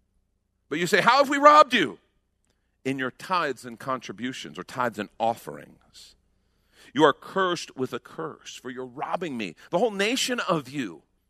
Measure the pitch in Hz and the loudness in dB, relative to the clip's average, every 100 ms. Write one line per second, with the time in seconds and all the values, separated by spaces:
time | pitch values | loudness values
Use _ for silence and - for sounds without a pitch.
0 | _ _ _ _ _ _ - 156 175 190 | _ _ _ _ _ _ -8 -4 0 4
1 | 220 262 277 285 294 302 302 226 131 85 | 6 4 4 6 8 8 6 4 0 -4
2 | _ _ _ _ _ _ _ _ 131 135 | _ _ _ _ _ _ _ _ -6 -4
3 | 127 - - 180 151 123 123 113 135 127 | -6 -6 -4 -2 -2 -4 -10 -12 -8 -6
4 | - 98 123 127 80 82 - 131 123 104 | -8 -10 -10 -10 -12 -14 -10 -4 -4 -4
5 | 101 - 113 113 - 71 69 - _ - | -8 -4 -4 -4 -8 -16 -16 -20 _ -20
6 | - _ _ _ _ _ _ _ - 127 | -20 _ _ _ _ _ _ _ -6 4
7 | 151 - - 190 185 170 - - 127 120 | 4 4 -4 -2 -2 -2 -8 -8 -8 -8
8 | - - 160 - - - 127 127 127 123 | -12 -12 -12 -12 -18 -16 -14 -12 -12 -10
9 | 131 139 175 123 95 - - 175 233 196 | -8 -8 -8 -8 -8 -10 -4 0 0 0
10 | 208 262 - 240 175 165 123 143 104 78 | -2 0 -2 -4 -2 -2 -4 -8 -8 -10
11 | _ _ | _ _